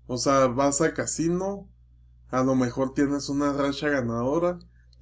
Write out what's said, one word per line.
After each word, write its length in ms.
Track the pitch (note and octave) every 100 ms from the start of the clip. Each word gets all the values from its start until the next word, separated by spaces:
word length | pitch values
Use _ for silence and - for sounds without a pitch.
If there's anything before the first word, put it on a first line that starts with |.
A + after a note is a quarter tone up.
| -
O 100 | B2
sea, 300 | C#3+ C3+ B2+
vas 340 | A#2+ C#3 C#3
al 140 | D#3+
casino, 720 | C#3+ A2 - E3 F3+ F#3+ G3+ G3 - _ - - - -
a 120 | C3
lo 120 | C3
mejor 400 | C3 A#2+ C3 C3
tienes 340 | C#3 C#3+ C#3+ C#3
una 240 | C#3 C#3+
racha 380 | C#3 C#3 C#3 D3+
ganadora 680 | C#3+ A#2 A#2 B2+ D#3+ F3 F3 - - - -